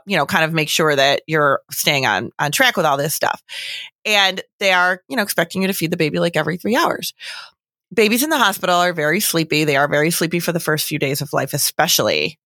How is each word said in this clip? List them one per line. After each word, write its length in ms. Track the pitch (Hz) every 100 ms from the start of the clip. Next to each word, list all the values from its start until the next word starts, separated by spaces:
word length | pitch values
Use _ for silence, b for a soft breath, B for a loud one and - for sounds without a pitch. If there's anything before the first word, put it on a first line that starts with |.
| -
you 100 | 180
know, 80 |
kind 200 | 139 151
of 80 | 156
make 160 | 165 151
sure 240 | - 156 139
that 260 | 139 139 -
you're 340 | 156 147 135 -
staying 360 | - 165 143 113
on, 240 | 95 117 -
on 140 | 151
track 240 | 151 254 202
with 100 | 156
all 100 | 143
this 180 | 151
stuff. 280 | - - - - B B B B _ 214
And 340 | 208 190 185 - -
they 120 | 202
are, 300 | 185 180 185 -
you 80 | 262
know, 60 |
expecting 380 | 202 - 170 190
you 60 | 190
to 60 |
feed 160 | 196 165
the 60 | 175
baby, 220 | 156 175
like, 160 | 170 156
every 200 | 156 175
three 200 | 202 262
hours. 360 | 330 - - - B B B B _ _ -
Babies 300 | - 214 233
in 80 | 311
the 80 | 302
hospital 380 | 208 185 185 175
are 160 | 180
very 260 | 170 151 175
sleepy. 440 | - 165 156 147
They 120 | 151 139
are 120 | 147
very 240 | 147 156
sleepy 280 | 170 170 175
for 120 | 170
the 80 | 165
first 260 | - 151 -
few 120 | 151
days 200 | 139 139
of 120 | 139
life, 180 | 151 135
especially 840 | 143 - - 160 - 107 78 76 -